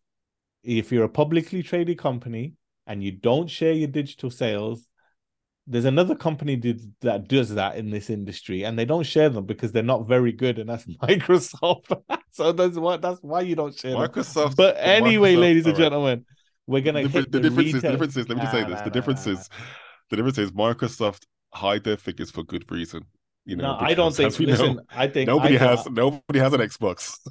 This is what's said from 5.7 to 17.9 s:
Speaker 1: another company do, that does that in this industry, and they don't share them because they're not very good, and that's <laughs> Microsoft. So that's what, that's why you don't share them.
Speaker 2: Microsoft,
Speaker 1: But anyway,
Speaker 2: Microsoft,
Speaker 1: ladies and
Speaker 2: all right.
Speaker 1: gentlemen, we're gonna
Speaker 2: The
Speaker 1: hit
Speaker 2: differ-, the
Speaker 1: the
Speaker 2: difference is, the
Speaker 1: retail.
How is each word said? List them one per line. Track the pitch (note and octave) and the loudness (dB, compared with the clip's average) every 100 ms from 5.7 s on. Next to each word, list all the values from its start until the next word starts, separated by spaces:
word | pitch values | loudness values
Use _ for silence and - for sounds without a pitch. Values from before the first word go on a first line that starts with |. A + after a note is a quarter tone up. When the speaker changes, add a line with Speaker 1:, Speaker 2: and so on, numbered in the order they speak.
| A#2+ C3 | -2 2
Speaker 1:
another | C#3 F#3 D4+ | 2 0 0
company | E3 D3+ C3+ C3 | -4 -4 -4 -4
do, | A#2+ A#2 A2 - | -2 -4 -10 -6
that | A#2+ G2+ G2 | -4 -2 0
does | C3+ A2 G#2 | 0 0 -2
that | G2 - | -4 -4
in | G#2+ | -8
this | G#2 G2 | -8 -6
industry, | G#2+ G2+ - - F#2 | -8 -8 -12 -8 -6
and | G#2 A2+ | -4 -4
they | A#2 | -2
don't | E3 D3 | -2 0
share | D#3 D3+ | 2 2
them | A#2 G2 | 2 -6
because | G#2+ A2+ | -6 -2
they're | A2+ | -2
not | A#2 B2 A2+ | 0 -2 2
very | B2+ B2 | 2 2
good, | A#2 B2+ A#2 | 0 -2 -2
and | A2 | -6
that's | A#2 - | -10 -10
<laughs> | D#2+ | -6
Microsoft. | B2+ F#3+ - F3+ - - F3 F3 - F#3 - - - | 0 0 4 2 2 -4 -2 -2 -4 -8 -6 -10 -10
So | - D#3+ | -2 0
that's | E3+ F3+ E3+ | 2 0 0
what, | E3 E3+ | -2 -2
that's | F3+ F3+ | -4 -6
why | C#3+ E3 | -6 -4
you | F3+ D#3+ | -2 -2
don't | D3 C#3 | -4 -6
share | C3 B2 | -6 -4
them. | D#3 | -2
Speaker 2:
Microsoft, | - - D#3 D3 C3+ | -4 -6 -2 0 4
Speaker 1:
But | F#3+ - | 4 4
anyway, | F3 G#3 A#3 G#3+ G3 E3+ | 4 6 6 6 6 8
Speaker 2:
Microsoft, | |
Speaker 1:
ladies | F3 E3 D#3+ | 8 6 4
and | D#3 | 4
Speaker 2:
all | |
right. | |
Speaker 1:
gentlemen, | D#3+ C#3+ C#3 B2 - _ _ _ - | 2 4 0 -2 -6 _ _ _ -4
we're | C3+ | 0
gonna | C#3 D3 | 0 0
Speaker 2:
The | C#3 | 0
Speaker 1:
hit | C3+ C3+ | -2 0
Speaker 2:
differ-, | |
the | C3+ | 2
Speaker 1:
the | D#3 | 2
Speaker 2:
difference | B2 D3+ | 4 2
is, | |
the | C3+ | 2
Speaker 1:
retail. | E3 | 0